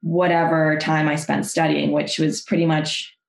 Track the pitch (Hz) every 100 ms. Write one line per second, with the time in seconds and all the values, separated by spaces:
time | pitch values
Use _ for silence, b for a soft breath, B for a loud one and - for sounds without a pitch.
0 | 165 170 180 170 165 165 156 156 - 156
1 | 156 151 - 143 139 - 160 147 147 147
2 | 147 - 156 - - 170 165 156 156 -
3 | - -